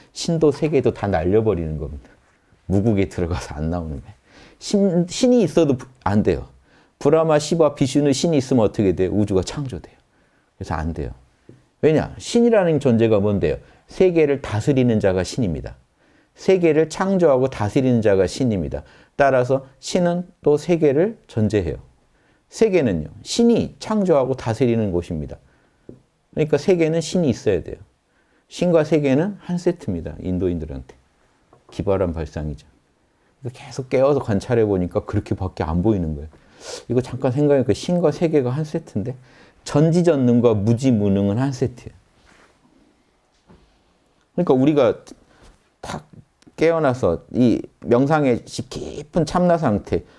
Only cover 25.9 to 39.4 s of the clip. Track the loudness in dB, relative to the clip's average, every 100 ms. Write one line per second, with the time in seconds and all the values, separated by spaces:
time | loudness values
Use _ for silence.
25.9 | -20 _ _ _ -6 -2 0 2 2 2
26.9 | 0 -2 -2 0 0 -2 -2 -4 -16 -20
27.9 | _ _ _ _ _ _ -4 2 2 2
28.9 | 0 2 0 0 -6 -8 -4 -4 -4 -6
29.9 | -8 -8 -10 -6 -2 -2 -4 -8 -12 -14
30.9 | -20 _ _ _ _ _ _ _ -8 -2
31.9 | 0 0 -4 -8 -8 -8 -10 -16 _ _
32.9 | _ _ _ _ _ -16 -16 -14 -14 -4
33.9 | 2 2 2 0 -4 0 0 2 0 -2
34.9 | -4 -4 -6 -4 -6 -6 -6 -2 0 0
35.9 | 0 -2 -6 -12 -18 _ _ -18 -18 -4
36.9 | -4 -4 -4 -4 0 2 2 2 -2 -2
37.9 | 0 0 0 0 0 0 -4 -6 -8 -8
38.9 | -8 -8 -10 -18 _